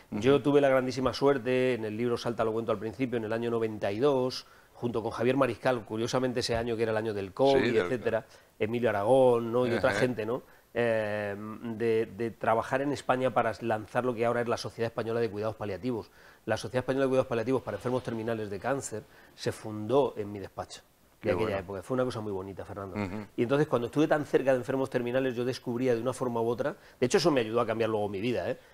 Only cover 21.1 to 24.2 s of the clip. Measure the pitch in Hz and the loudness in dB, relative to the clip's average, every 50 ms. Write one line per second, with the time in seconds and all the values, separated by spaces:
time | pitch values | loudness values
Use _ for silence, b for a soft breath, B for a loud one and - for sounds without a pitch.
21.1 | _ _ - 104 92 87 87 95 98 98 92 90 101 95 90 - 131 127 127 127 | _ _ -2 -2 0 0 0 -2 -2 -4 -6 -6 -8 -10 -6 -4 -2 0 0 -2
22.1 | 113 110 107 107 98 92 95 98 95 87 87 - 101 98 98 98 87 104 104 90 | -2 -6 -6 -4 -6 -6 -6 -8 -10 -12 -12 -10 -10 -10 -10 -8 -6 -6 -6 -4
23.1 | 92 107 104 - - - 123 117 139 143 151 151 - 120 120 113 - 143 156 156 | -6 -10 -10 -10 -2 -2 0 2 2 2 2 2 0 -2 -2 0 2 2 2 4
24.1 | 165 147 | 2 0